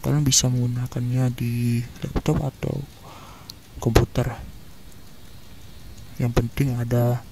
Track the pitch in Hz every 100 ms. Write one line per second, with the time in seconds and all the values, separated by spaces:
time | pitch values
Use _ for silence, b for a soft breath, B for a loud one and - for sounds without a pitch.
0 | 127 143 143 127 127 123 123 123 123 127
1 | 123 127 127 123 120 120 120 120 117 -
2 | 139 - - 247 147 - - 139 143 -
3 | B B B B B B - - 120 113
4 | 120 - 123 - - - - - - -
5 | - - - - - - - - - -
6 | - - 120 120 117 - 139 120 120 120
7 | 120 123 -